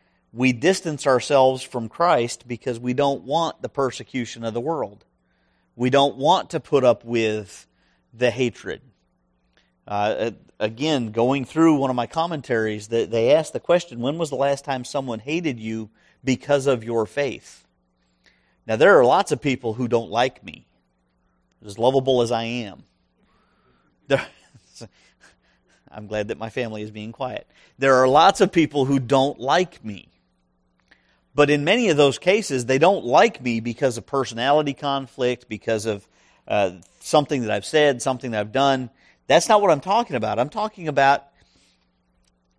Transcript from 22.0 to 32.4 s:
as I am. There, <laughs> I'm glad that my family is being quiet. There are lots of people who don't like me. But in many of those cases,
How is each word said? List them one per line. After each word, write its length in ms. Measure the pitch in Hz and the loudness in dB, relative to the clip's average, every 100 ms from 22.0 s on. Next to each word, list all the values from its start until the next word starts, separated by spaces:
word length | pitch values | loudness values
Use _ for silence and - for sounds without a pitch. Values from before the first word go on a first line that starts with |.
| 127 127 | 2 2
as 100 | 117 | 2
I 100 | 117 | -2
am. 400 | 117 120 107 87 _ _ _ _ _ _ _ _ _ _ _ _ - | -4 -8 -10 -16 _ _ _ _ _ _ _ _ _ _ _ _ -4
There, 180 | 139 - _ _ _ _ - | -4 -4 _ _ _ _ -20
<laughs> 80 | 113 _ _ _ _ _ _ _ _ _ _ | -20 _ _ _ _ _ _ _ _ _ _
I'm 160 | - 104 | -18 -8
glad 200 | 107 104 | -6 -4
that 100 | 110 | -6
my 120 | 113 | -8
family 320 | 131 117 107 | -6 -6 -8
is 80 | 107 | -12
being 220 | 107 107 | -12 -14
quiet. 340 | 113 127 107 - _ _ _ | -10 -10 -10 -14 _ _ _
There 160 | 135 | 4
are 140 | 127 131 | 6 6
lots 320 | 143 175 - | 6 6 4
of 100 | 196 | 2
people 340 | 175 151 139 | 2 0 0
who 140 | 131 139 | 0 0
don't 400 | 120 135 139 - | 2 2 0 -2
like 460 | 127 165 185 - | -2 0 0 -8
me. 240 | 110 101 - _ _ _ _ _ _ _ _ _ _ _ _ 143 | -16 -16 -20 _ _ _ _ _ _ _ _ _ _ _ _ 2
But 120 | 143 | 2
in 120 | 147 | 4
many 260 | 147 233 226 | 2 2 2
of 80 | 147 | 4
those 220 | 143 131 | 4 4
cases, 480 | 175 208 | 0 0